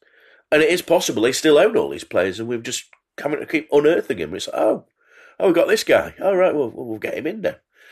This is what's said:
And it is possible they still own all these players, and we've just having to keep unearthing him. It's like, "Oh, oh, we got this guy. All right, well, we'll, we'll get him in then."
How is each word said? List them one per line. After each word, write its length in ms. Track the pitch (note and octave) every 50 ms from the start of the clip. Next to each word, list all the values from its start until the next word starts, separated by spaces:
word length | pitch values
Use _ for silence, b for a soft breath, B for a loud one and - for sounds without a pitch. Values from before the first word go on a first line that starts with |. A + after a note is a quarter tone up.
| b b b b b b b b b b
And 100 | D#3 D3+
it 60 | D#3 D#3
is 120 | F3+ F3
possible 400 | - - E3+ F#3 - - B2+ G#2+
they 100 | G#2+ C3
still 260 | C3 - - D#3+ D3 D3+
own 180 | F#3+ B3 A#3+
all 140 | A2 D2 C#2
these 120 | C#2+ E2+ -
players, 360 | - - F#2+ F#2 G2 F2+ G#2+
and 80 | A2+ A#2+
we've 140 | B2 A2+
just 240 | A#2 C3 A#2+ - - _ _ _ _ _ _ -
having 160 | - D3 D3+ -
to 80 | -
keep 220 | - E3+ D3+ - -
unearthing 480 | C#3+ D3 D3 D3+ F3 - - - A2+ F2
him. 160 | D#2+ D2 F2+
It's 140 | G2 - -
like, 120 | - -
"Oh, 240 | - - - - - _ _ b b b b b b b b b
oh, 80 | - F#3+
we 40 | E3
got 140 | E3+ - F3+
this 160 | G#3+ A3 -
guy. 280 | E3 C3 G2 D2+ D#2 - -
All 140 | - G3 G3
right, 180 | F3+ F#3 E3+
well, 180 | C3+ D3+ C3 A2
we'll, 160 | - - C3
we'll 120 | A#2 A2 G#2
get 160 | A2+ A2 -
him 120 | F#2 C3 D#3+
in 140 | A3 A3+
then." 120 | - - - - _ _ B B B B